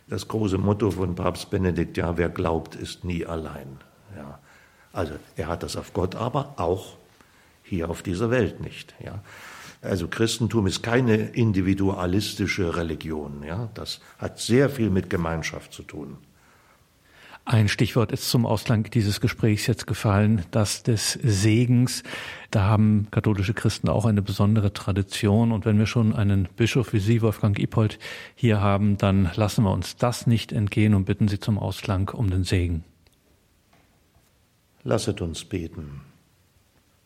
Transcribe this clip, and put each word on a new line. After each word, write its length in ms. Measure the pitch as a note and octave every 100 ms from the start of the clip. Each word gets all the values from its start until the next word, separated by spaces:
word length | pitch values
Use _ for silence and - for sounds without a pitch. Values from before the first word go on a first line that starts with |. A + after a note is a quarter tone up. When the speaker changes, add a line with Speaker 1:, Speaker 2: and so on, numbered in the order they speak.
| -
Speaker 1:
Das 200 | G2+ -
große 280 | A2 G#2 F#2+
Motto 360 | G2 G#2 G#2+
von 240 | F2 F2+ F2
Papst 340 | F2+ F2 -
Benedikt, 460 | G2 F#2 E2+ D#2+ -
ja, 200 | E2 E2+
„Wer 120 | E2+
glaubt, 480 | - F2 E2 D#2+ -
ist 280 | - -
nie 220 | F2+ E2+ -
allein“, 520 | E2 D2+ D2 C2+ C2+ - _ - F2+
ja. 220 | C#2+ - _ - _ _ _
Also, 220 | - D#2 C#2+ - -
er 120 | D#2
hat 140 | E2+
das 140 | D#2 -
auf 160 | -
Gott, 220 | - F2+
aber 400 | - A#2+ C#3+ - -
auch 400 | E2+ F#2+ - - _ _ _ _ _ _
hier 280 | - F#2 E2
auf 120 | E2
dieser 280 | G2+ F2+ A#2
Welt 300 | B2+ G2 -
nicht, 340 | - - - -
ja. 160 | - G2+ - - - - - -
Also, 260 | - F#2 E2
Christentum 580 | - A2+ - A2 A2+ F#2+
ist 160 | -
keine 340 | A2+ A#2+ B2 A2
individualistische 1600 | A2 - A2+ F#2 F#2 F#2+ F#2+ F#2+ F2+ G2 G#2 - F#2+ - E2+ E2
Religion, 640 | E2 D#2 D#2+ D2+ D2 C#2+
ja. 240 | D2 F#2 A#2
Das 260 | - - - - -
hat 200 | - -
sehr 320 | - A#2+ C#3
viel 200 | C#3 G#2+
mit 200 | F#2 -
Gemeinschaft 640 | F#2 D#2+ E2 D2+ E2 -
zu 100 | -
tun. 340 | - D#2+ C#2+ C#2 - _ _ _ _ _ _ _ _ - - - -
Speaker 2:
Ein 180 | A2+ G#2
Stichwort 440 | - A2 B2+ G#2+
ist 160 | - -
zum 160 | B2+
Ausklang 460 | A2+ G#2+ - A2 A2
dieses 320 | B2 G#2 G2
Gesprächs 440 | A2 - A#2 G#2 -
jetzt 200 | G#2+ -
gefallen, 580 | A2+ A2+ G2+ G#2 A2 F2
das 320 | A2+ G#2 -
des 300 | - G#2+ -
Segens. 880 | - B2 G2 G#2+ A2 B2 B2 B2+ - - - - - -
Da 140 | A2
haben 440 | G2 G#2+ G#2+ G#2 G2+
katholische 440 | A2+ A2+ G2+ F#2
Christen 340 | G#2+ A2+ - F2+
auch 160 | D2+
eine 160 | A2 G2+
besondere 540 | F#2+ G2+ G#2 A2+ G2+
Tradition. 800 | - - F#2+ F#2+ - G#2 G#2 A#2
Und 120 | A2+
wenn 140 | A2 G#2
wir 80 | A2
schon 280 | A#2+ A2
einen 320 | A2 G2+ G2 F#2 -
Bischof 360 | A2+ C#3 A2
wie 60 | A2
Sie, 240 | G2 A2+
Wolfgang 360 | A2 - G#2+ G2+
Ipold, 400 | - - G#2+ - - - -
hier 260 | - A#2+ G#2+
haben, 380 | G2+ G2+ G#2 G2+
dann 320 | G2+ G2 F#2
lassen 300 | G#2+ G#2+ -
wir 80 | G2
uns 240 | G2+ - -
das 300 | B2 - -
nicht 260 | A2+ -
entgehen 420 | - G2+ - G#2+
und 120 | G2+ F#2+
bitten 200 | G2 G#2+
Sie 140 | G2+
zum 180 | - G2+
Ausklang 520 | G2 F#2+ - F#2+ G2
um 180 | - G2+
den 160 | F#2
Segen. 400 | F2+ F#2+ F2 E2 - _ _ _ _ _ _ _ _ _ _ _ _ _ _ _ _ _ _ _
Speaker 1:
Lasset 380 | B2+ A2+ - G2
uns 240 | F2 D#2+ -
beten. 560 | F#2 E2 - D2+ C#2 C#2 _ _ _ _ _ _ _ _ _